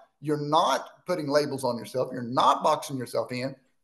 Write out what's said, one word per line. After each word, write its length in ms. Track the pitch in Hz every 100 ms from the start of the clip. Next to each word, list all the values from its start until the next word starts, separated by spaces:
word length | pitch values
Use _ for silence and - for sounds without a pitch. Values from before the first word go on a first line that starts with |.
| - _
you're 160 | 147 147
not 520 | 147 156 208 269 - - -
putting 220 | 170 143
labels 360 | 147 147 135
on 140 | 127 117
yourself. 320 | 104 127 127
You're 100 | 127
not 400 | 117 135 240 277
boxing 340 | 175 147 - 135
yourself 360 | 117 120 113
in. 220 | 123 131 - _ _